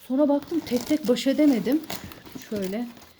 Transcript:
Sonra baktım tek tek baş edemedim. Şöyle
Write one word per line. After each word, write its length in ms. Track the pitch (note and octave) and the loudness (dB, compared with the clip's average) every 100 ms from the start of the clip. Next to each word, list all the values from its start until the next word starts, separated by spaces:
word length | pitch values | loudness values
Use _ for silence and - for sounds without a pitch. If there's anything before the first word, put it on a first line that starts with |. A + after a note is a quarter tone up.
| - | -4
Sonra 200 | C4 C4+ | 2 2
baktım 320 | C#4+ - E4+ | 2 -2 -4
tek 260 | - A#3+ - | -2 -4 0
tek 220 | D4+ D4 | 0 2
baş 180 | A#3+ C4+ | 2 2
edemedim. 560 | C4+ D4+ A#3 F#3 D4+ - - - - - - - | 4 4 4 2 0 -2 -12 -12 -18 -18 -18 -8
Şöyle 380 | G#3 F#3 G#3 A#3+ - - | -6 -4 -4 -8 -12 -20